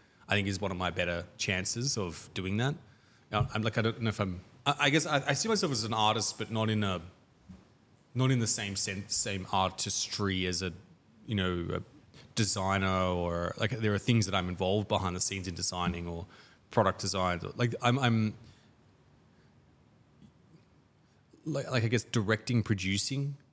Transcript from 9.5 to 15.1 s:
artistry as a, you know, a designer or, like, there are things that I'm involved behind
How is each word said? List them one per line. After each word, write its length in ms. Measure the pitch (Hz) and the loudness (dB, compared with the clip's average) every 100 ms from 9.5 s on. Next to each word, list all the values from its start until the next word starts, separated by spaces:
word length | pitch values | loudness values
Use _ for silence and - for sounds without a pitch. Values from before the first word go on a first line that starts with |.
artistry 920 | 95 95 - 101 - - - 101 92 90 | 2 2 0 -2 -2 -2 -2 0 0 0
as 140 | 87 | -2
a, 100 | 92 80 - - _ - - | -4 -6 -14 -20 _ -18 -4
you 80 | |
know, 320 | 104 92 87 87 | 0 0 0 -2
a 80 | 90 - - - - - | -6 -8 -18 -20 -20 -8
designer 520 | - 110 101 95 98 95 | 0 0 2 2 2 4
or, 680 | 92 92 90 87 85 87 - | 4 2 2 0 0 -2 -2
like, 120 | 110 113 | -2 0
there 120 | 107 | 0
are 40 | 101 | 2
things 280 | - 113 98 | 4 4 4
that 80 | |
I'm 140 | 95 90 | 0 -2
involved 400 | 90 92 104 98 | 0 2 2 2
behind 260 | 104 92 | 0 0